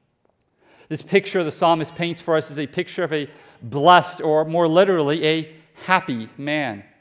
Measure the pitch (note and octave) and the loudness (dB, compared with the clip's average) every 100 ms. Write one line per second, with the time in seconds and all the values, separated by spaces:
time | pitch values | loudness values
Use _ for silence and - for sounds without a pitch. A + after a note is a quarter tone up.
0 | _ _ _ _ _ _ _ _ _ D#3 | _ _ _ _ _ _ _ _ _ -12
1 | - G3 - F#3+ D#3 - E3+ E3 D3+ - | 0 0 0 -2 -4 0 2 2 -2 -6
2 | E3+ E3 - D#3 D#3 D3 C#3 F3+ E3+ - | -8 -6 -2 -2 -2 -8 -8 -8 -8 -6
3 | E3 D3+ C3+ - - _ A2+ C#3 D#3+ F3 | -4 -4 -6 -14 -20 _ -10 2 6 6
4 | - - D#3 D#3 D#3 E3 E3 E3+ G3 F3 | 4 -4 0 0 0 0 2 4 4 2
5 | C#3+ D#3+ D#3 D#3+ D#3+ - _ - - F#3 | 0 0 0 -2 -6 -16 _ -16 -2 -2
6 | - A#2+ A2 - C#3+ D3+ C3 G2+ - _ | 0 -8 -8 -12 -6 -4 -4 -8 -16 _